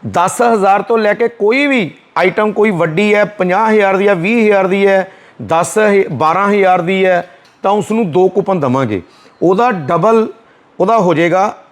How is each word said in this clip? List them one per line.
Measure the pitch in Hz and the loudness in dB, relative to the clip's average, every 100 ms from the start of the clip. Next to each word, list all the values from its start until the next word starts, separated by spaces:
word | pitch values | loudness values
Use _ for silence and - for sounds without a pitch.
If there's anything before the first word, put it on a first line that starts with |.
| 226 | -4
ਦਸ | 185 180 - | -2 -2 0
ਹਜ਼ਾਰ | 240 226 196 196 | 0 2 2 0
ਤੋਂ | 190 226 | 0 0
ਲੈ | 208 | 0
ਕੇ | 208 233 | -2 -4
ਕੋਈ | 233 202 254 285 | -2 -2 0 0
ਵੀ | 262 165 - _ - | 0 -2 -8 _ -2
ਆਈਟਮ, | 175 175 214 | -2 0 -2
ਕੋਈ | 208 214 | 0 0
ਵੱਡੀ | 175 170 156 208 208 | 0 -2 0 0 0
ਹੈ, | 208 | 0
ਪੰਜਾਹ | 208 185 185 220 | -2 -2 0 2
ਹਜ਼ਾਰ | 214 196 190 | 2 2 2
ਦੀ | 202 | 0
ਹੈ, | 190 | 0
ਵੀਹ | 175 240 214 | 0 0 2
ਹਜ਼ਾਰ | 202 190 | 2 0
ਦੀ | 196 196 | 0 2
ਹੈ, | 196 180 - - _ | 2 -2 -10 -20 _
ਦਸ, | 107 165 175 214 214 202 190 | -4 -2 0 0 2 2 0
ਬਾਰਾਂ | 127 156 170 202 | -2 0 0 0
ਹਜ਼ਾਰ | 202 185 180 | 2 2 2
ਦੀ | 170 190 190 | 0 0 0
ਹੈ, | 175 - - _ _ | 0 -4 -18 _ _
ਤਾਂ | 190 | -2
ਉਸ | 208 - | -2 -2
ਨੂੰ | 220 208 | -4 -2
ਦੋ | 156 185 | 0 0
ਕੂਪਨ | - 185 190 | 0 -2 -2
ਦੇਵਾਂਗੇ। | 139 127 127 101 85 _ - _ | 0 -2 -2 -4 -8 _ -20 _
ਉਹਦਾ | 165 190 240 | -2 0 0
ਡਬਲ | 196 143 170 196 226 220 - _ _ _ _ | -2 -4 0 2 2 0 -6 _ _ _ _
ਉਹਦਾ | 185 226 | 0 2
ਹੋ | 180 | 2
ਜਾਏਗਾ | 156 170 180 190 - - | 0 0 0 -2 -4 -20